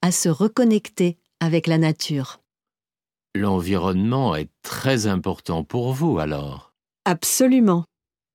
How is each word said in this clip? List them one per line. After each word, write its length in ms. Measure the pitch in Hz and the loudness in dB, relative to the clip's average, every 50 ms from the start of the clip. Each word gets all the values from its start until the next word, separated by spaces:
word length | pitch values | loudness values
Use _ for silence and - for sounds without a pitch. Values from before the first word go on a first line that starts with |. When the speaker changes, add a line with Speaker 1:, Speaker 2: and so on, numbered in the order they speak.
Speaker 1:
à 100 | - 180 | -2 -2
se 180 | 175 - - 180 | -2 0 0 0
reconnecter 880 | 160 - 190 220 220 - 247 233 214 214 - - - - 185 175 170 - _ _ _ _ | 2 2 0 0 2 2 4 4 4 2 0 -4 -4 -2 0 0 -2 -4 _ _ _ _
avec 260 | 165 165 156 170 156 | -2 0 0 0 2
la 140 | 170 165 160 | 2 2 2
nature. 600 | 160 156 156 - - - 156 139 131 - - - _ _ _ _ _ _ _ _ _ _ _ _ _ _ _ _ _ _ - | 4 2 0 -2 -4 -4 -4 -4 -4 -6 -10 -18 _ _ _ _ _ _ _ _ _ _ _ _ _ _ _ _ _ _ -6
Speaker 2:
L'environnement 1000 | 101 104 104 98 92 85 90 98 92 85 95 92 92 101 113 123 135 135 113 82 | -2 0 0 0 0 0 0 -2 0 0 0 0 0 0 0 0 0 0 0 0
est 160 | 76 76 - _ _ | -2 -4 -8 _ _
très 460 | - - - - - 131 135 120 104 110 | -16 -14 -12 -4 -2 0 0 0 0 0
important 560 | 98 92 78 95 87 - - - 87 82 80 | -2 0 -2 -4 -6 -6 -6 -6 -4 -4 -4
pour 300 | - - 123 120 123 131 | -4 -6 -4 -4 -4 -4
vous, 260 | 131 160 170 123 82 | -2 0 0 0 0
alors ? 560 | 76 76 76 71 73 71 67 65 - _ _ _ _ _ _ _ _ | -2 -2 -4 -6 -6 -8 -12 -14 -18 _ _ _ _ _ _ _ _
Speaker 1:
Absolument. 800 | 196 180 160 - - - - 254 254 254 262 233 202 175 170 165 - _ _ _ _ _ _ _ _ _ | -4 -2 -2 -2 -4 0 2 4 4 4 4 4 4 4 2 0 -6 _ _ _ _ _ _ _ _ _